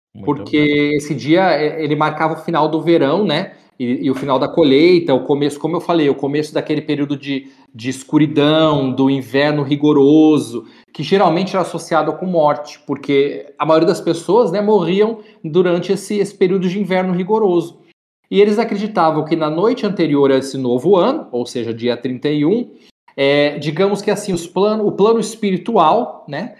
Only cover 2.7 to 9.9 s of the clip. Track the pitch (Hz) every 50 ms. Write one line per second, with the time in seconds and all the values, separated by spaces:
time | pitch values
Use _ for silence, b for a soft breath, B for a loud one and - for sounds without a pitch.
2.7 | 156 156 147 170 170 156 135 135 160 190 214 170 143 165 196 - B B B B
3.7 | B - 123 120 127 - 143 135 127 - 139 139 131 131 143 135 - 170 165 135
4.7 | 135 143 160 175 180 170 - - 135 127 131 - 143 139 143 143 143 - - 156
5.7 | 170 165 - - 175 165 147 139 131 - 143 139 143 151 151 151 - 151 147 -
6.7 | 156 147 151 - 147 143 147 143 143 135 131 143 139 135 135 B B B B B
7.7 | - 110 113 131 127 - - - 156 151 156 147 - 151 143 147 156 156 160 156
8.7 | 151 143 135 131 123 131 135 135 139 135 110 110 120 139 143 151 151 151 139 127
9.7 | 147 143 147 151